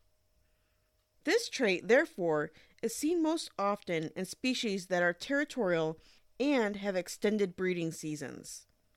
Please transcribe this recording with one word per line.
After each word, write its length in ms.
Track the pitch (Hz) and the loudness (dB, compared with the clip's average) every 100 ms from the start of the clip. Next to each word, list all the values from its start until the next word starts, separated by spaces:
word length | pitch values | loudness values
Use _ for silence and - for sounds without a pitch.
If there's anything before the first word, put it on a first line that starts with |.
| _ _ _ _ _ _ _ _ _ _ _ _ | _ _ _ _ _ _ _ _ _ _ _ _
This 240 | - 453 - | 0 0 0
trait, 400 | - 220 180 180 | 0 2 2 4
therefore, 640 | 262 320 - 170 151 151 - - _ | 4 4 0 0 2 0 -6 -20 _
is 140 | 226 | -6
seen 260 | - 302 349 | -2 0 2
most 300 | 311 320 - - | 2 0 -4 -2
often 520 | 202 202 - 160 160 | -2 -2 -2 -2 -4
in 100 | - | -6
species 640 | 190 - 262 247 226 196 175 | -8 -4 -2 -2 -2 -4 0
that 160 | 180 | 2
are 100 | 175 | 2
territorial 840 | 180 - 285 302 254 190 165 160 160 - - _ - | 0 -2 -2 -2 -2 0 2 0 -4 -12 -20 _ -2
and 380 | 277 269 208 202 | 2 2 2 -2
have 180 | 202 | -2
extended 640 | 185 180 - - 214 196 175 | -2 -4 -2 0 2 0 0
breeding 340 | 185 175 160 | -2 0 -2
seasons, 800 | 165 156 151 135 - - - - _ _ | -4 -8 -8 -8 -12 -14 -16 -20 _ _